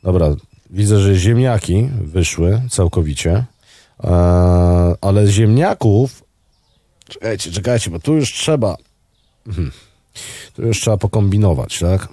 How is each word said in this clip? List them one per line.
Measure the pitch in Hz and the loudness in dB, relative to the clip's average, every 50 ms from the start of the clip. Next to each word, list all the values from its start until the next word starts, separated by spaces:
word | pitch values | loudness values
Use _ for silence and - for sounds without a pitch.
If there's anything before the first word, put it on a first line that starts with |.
| - | 0
Dobra, | 95 90 90 82 76 73 - - _ _ _ _ _ | 0 2 2 2 2 0 -2 -6 _ _ _ _ _
widzę, | - 95 104 101 107 101 | -4 -2 0 2 2 4
że | 98 98 98 | 4 4 2
ziemniaki | 92 87 107 117 117 127 131 117 104 - - 87 101 117 139 139 113 | 2 2 2 2 2 2 2 0 -2 -2 0 0 0 0 -2 -4 -6
wyszły | 87 76 78 92 82 78 - - 82 87 101 113 127 123 | -8 -4 -2 -2 -2 -2 -2 0 0 0 0 0 -2 -4
całkowicie. | - - 92 85 - 92 82 76 69 - - 82 87 104 123 - _ _ _ _ _ _ _ _ _ _ - | -2 0 0 0 0 -2 -2 -2 -4 -4 -2 -2 0 -2 -2 -6 _ _ _ _ _ _ _ _ _ _ -2
E, | - 87 87 87 87 87 90 90 90 87 90 87 87 87 87 87 87 85 - | 0 2 2 4 4 4 4 4 4 4 4 4 4 4 2 2 2 0 -2
ale | - 98 98 104 104 | -2 0 2 4 4
ziemniaków, | 101 101 104 113 107 113 131 165 208 - - 139 113 98 107 131 131 - - _ _ _ _ _ _ _ _ _ _ _ _ _ _ _ _ _ _ | 4 4 2 2 4 4 2 2 0 -2 0 0 2 2 2 2 0 -4 -14 _ _ _ _ _ _ _ _ _ _ _ _ _ _ _ _ _ _
czekajcie, | - - - 110 110 90 - 85 | -18 -10 -6 -6 -6 -6 -8 -8
czekajcie, | 85 101 95 123 123 117 - - | -8 -6 -2 0 -2 -2 -2 -4
bo | 85 85 | -10 -6
tu | - - 156 | -2 0 0
już | 156 139 113 - | 0 0 -2 -4
trzeba, | - - - 156 143 117 98 80 - _ _ _ _ _ _ _ _ _ _ _ _ _ | -6 -2 -2 0 0 0 -4 -4 -6 _ _ _ _ _ _ _ _ _ _ _ _ _
hmm, | 110 98 78 82 67 - - _ _ _ _ _ _ _ - - - - - - - _ | -10 -6 -6 -6 -6 -6 -14 _ _ _ _ _ _ _ -20 -18 -18 -18 -18 -20 -20 _
tu | - | -6
już | - 117 107 - | -4 -4 -4 -2
trzeba | - 113 107 | 0 0 0
pokombinować, | 95 - 101 - 110 101 98 95 104 107 95 80 65 60 - - - | 0 -2 -2 -2 0 0 2 2 2 2 2 2 0 -4 -8 -6 -4
tak? | 87 87 92 98 - - | -2 0 0 -2 -4 -8